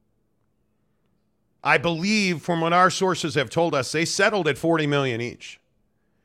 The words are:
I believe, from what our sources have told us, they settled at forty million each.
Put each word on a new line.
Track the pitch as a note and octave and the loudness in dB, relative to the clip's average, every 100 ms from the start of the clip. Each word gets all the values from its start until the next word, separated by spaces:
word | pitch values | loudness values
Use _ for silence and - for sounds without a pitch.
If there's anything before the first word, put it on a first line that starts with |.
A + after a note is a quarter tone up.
| _ _ _ _ _ _ _ _ _ _ _ _ _ _ _ _ | _ _ _ _ _ _ _ _ _ _ _ _ _ _ _ _
I | - D#3 | 0 0
believe, | E3 E3 F#3+ G#3+ F#3+ E3+ | 0 -2 0 0 0 -2
from | - E3+ | -2 -2
what | E3 | 2
our | F3 F#3 | 4 4
sources | - F#3 F3 E3 C3 | 2 -2 0 -2 -2
have | B2 | -2
told | D#3+ E3+ | 0 0
us, | D3 B2 | 0 -2
they | D#3 | -2
settled | E3 - G3+ G#3 D3+ | -2 0 2 2 0
at | C3+ | 0
forty | E3 E3 D3 | 0 2 2
million | C#3+ C3+ A2+ | 0 0 -2
each. | A#2+ - - - _ _ _ _ _ _ | -6 -10 -18 -20 _ _ _ _ _ _